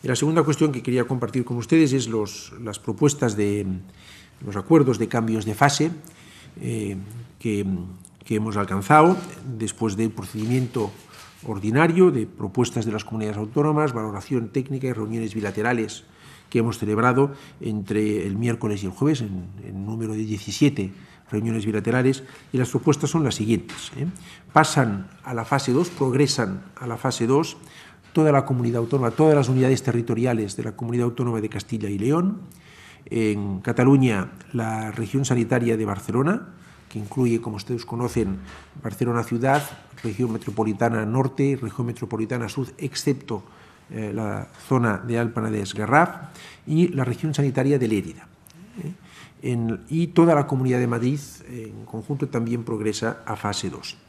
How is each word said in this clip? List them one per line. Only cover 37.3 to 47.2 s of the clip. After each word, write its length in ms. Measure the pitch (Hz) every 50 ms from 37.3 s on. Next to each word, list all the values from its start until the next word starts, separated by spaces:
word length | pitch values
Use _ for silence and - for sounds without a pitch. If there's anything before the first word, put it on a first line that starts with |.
| 117 113
como 180 | 117 117 107 98
ustedes 280 | - - 123 113 -
conocen, 520 | - 120 117 123 117 - 120 107 95 98 95 - - - - - - _ 143
Barcelona 400 | - 113 107 - 123 120 120 117
ciudad, 400 | 113 113 117 117 123 135 139 147 143 - - - - - - -
región 300 | - 117 98 101 123 113
metropolitana 760 | 110 110 - - 101 110 110 110 104 95 117 117 113 107 110
norte, 500 | 104 117 131 131 131 - - 139 139 139 127
región 240 | 127 107 - - 120
metropolitana 640 | 120 117 - 120 104 - 107 113 - 127 123 117 101
sur, 180 | - 139 127 - -
excepto, 680 | - 156 139 - - - 147 135 135 - - 117 101 - - - - - - - - _ _
eh, 220 | 101 110 110 104
la 360 | 107 113 110 104 104 101 98 - - - -
zona 320 | - 131 127 120 113 104 92
de 180 | - 120 117
Alt 160 | 117 117 117
Penedès 420 | 120 120 110 110 107 107 98 98 -
Garraf, 600 | 104 107 104 131 151 175 180 - - - - - - - - - - _
y 220 | - 151 160 180 -
la 160 | - 135 123
región 280 | 120 113 -